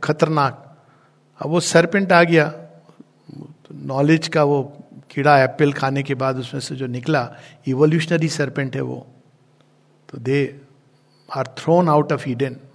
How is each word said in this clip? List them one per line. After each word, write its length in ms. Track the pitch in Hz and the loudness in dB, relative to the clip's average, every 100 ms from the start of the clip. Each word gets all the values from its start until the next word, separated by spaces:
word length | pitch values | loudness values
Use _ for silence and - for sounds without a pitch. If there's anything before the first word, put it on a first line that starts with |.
खतरनाक, 720 | - 151 160 156 139 - - - _ _ _ _ _ _ | -4 0 0 2 -2 -4 -16 -20 _ _ _ _ _ _
अब 100 | 143 | -4
वो 100 | 170 | -2
serpent 520 | 165 165 170 202 190 | 2 2 4 0 4
आ 100 | 180 | 4
गया, 320 | 170 165 151 - - - _ - _ _ - - - - - | 6 4 2 -4 -18 -20 _ -20 _ _ -20 -20 -20 -20 -20
Knowledge 560 | 147 139 135 147 160 160 | -14 -6 0 2 2 2
का 160 | 160 | 0
वो 340 | 143 143 131 - - - - | 2 2 -2 -12 -20 -20 -10
कीड़ा, 320 | - 143 143 | 0 4 6
apple 300 | 127 - 143 | 4 2 0
खाने 300 | 135 135 139 | 0 -2 -2
के 120 | 139 | -4
बाद 220 | 131 135 127 | -4 -2 -4
उसमें 240 | 123 139 | -8 -10
से 160 | - 135 | -10 -10
जो 100 | 131 | -8
निकला, 480 | 123 120 151 120 - - - - | -6 -2 -2 -2 -10 -20 -12 -6
evolutionary 640 | 131 156 165 160 170 160 | 2 4 4 0 -2 -2
serpent 480 | - 139 143 135 139 | -2 -4 -4 -6 -6
है 60 | |
वो, 240 | 127 127 - _ _ _ _ _ _ _ _ _ - | -8 -8 -14 _ _ _ _ _ _ _ _ _ -20
तो 100 | 135 | -10
they 280 | 120 139 131 - - _ _ _ _ _ - 135 | -4 -2 -2 -8 -20 _ _ _ _ _ -12 -8
are 280 | 127 - | -8 -6
thrown 300 | - 170 175 151 | 0 2 4 2
out 220 | 151 147 | 2 -4
of 100 | - | -4
Eden। 260 | 120 135 123 - | -4 -6 -6 -18